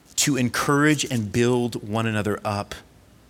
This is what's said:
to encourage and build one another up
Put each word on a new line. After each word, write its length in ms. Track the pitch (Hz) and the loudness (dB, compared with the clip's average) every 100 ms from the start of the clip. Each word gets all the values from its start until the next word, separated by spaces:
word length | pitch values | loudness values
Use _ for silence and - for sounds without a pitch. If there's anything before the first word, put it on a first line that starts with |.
| - - | -8 -2
to 200 | - 131 | 0 0
encourage 680 | 123 - - 143 151 147 | 0 0 2 4 4 2
and 280 | 127 123 104 | 0 -2 -2
build 560 | 120 120 123 120 117 110 | 2 2 2 0 -4 -6
one 160 | 107 | -4
another 360 | 113 107 101 101 | -2 -2 -2 -2
up 300 | 107 101 104 - - _ _ - _ | -4 -4 -6 -12 -18 _ _ -20 _